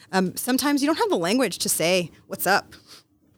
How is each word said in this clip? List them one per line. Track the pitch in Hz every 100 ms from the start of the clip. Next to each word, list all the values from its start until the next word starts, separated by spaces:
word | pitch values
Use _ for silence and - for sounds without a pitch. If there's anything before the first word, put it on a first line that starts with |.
| -
Um, | 190 180
sometimes | - - 254 285 285
you | 285
don't | 339
have | 440
the | 240
language | 170 254 226 -
to | 196
say, | - 165 185 165 - -
"What's | 190 175
up?" | 196 - -
<laughs> | - - _ _ _